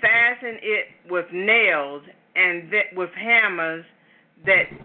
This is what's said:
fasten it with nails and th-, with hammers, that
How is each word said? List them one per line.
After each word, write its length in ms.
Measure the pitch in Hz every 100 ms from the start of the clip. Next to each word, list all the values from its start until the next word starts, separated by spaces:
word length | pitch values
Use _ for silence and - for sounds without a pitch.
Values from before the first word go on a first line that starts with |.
fasten 580 | 220 233 240 247 240 220
it 260 | 208 214 - - 170
with 220 | 180 175
nails 720 | 180 202 233 208 156 139 143 - - _ 180
and 340 | 185 175 165
th-, 220 | 208 - 185
with 160 | 175
hammers, 720 | 180 220 233 208 175 165 165 170 _ _ _ _ _ 165
that 180 | 185 175 -